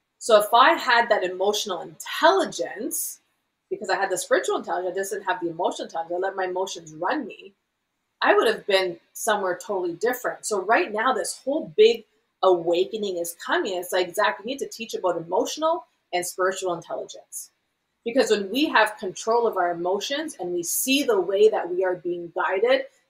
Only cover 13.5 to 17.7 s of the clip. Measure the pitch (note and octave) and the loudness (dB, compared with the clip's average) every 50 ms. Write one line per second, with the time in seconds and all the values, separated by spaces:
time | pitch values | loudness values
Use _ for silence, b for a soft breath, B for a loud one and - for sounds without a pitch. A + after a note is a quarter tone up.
13.5 | D4 F4+ E4 G#3+ F#3 F3 F3 - G3 F#3 F3+ F3 - G#3+ G#3+ G#3+ G3+ - G3 A#3 | -2 -2 -2 -2 -4 -6 -6 -2 0 0 0 0 0 0 0 0 0 -2 -6 -8
14.5 | C#4 C4+ A3 - - - A#3 A3 - - F#3 F3+ E3+ E3 E3 E3+ F3+ G#3 C4+ C#4 | -6 -6 -8 -8 -10 -12 -12 -8 -8 -4 -2 -2 -2 -2 -4 -2 -2 -2 0 -2
15.5 | - D#4 D#4 D#4+ E4+ - - _ _ _ _ _ - F3+ F3 - - - F#3 F#3+ | -2 -2 0 0 0 -2 -4 _ _ _ _ _ -4 -4 -4 -4 -4 0 0 0
16.5 | F#3 - F#3 F#3 E3+ E3 D#3+ - D3+ - - - - - - _ - - - - | 0 -2 -4 -4 -4 -6 -6 -8 -10 -10 -10 -10 -14 -20 -20 _ -16 -16 -16 -16
17.5 | _ _ _ _ | _ _ _ _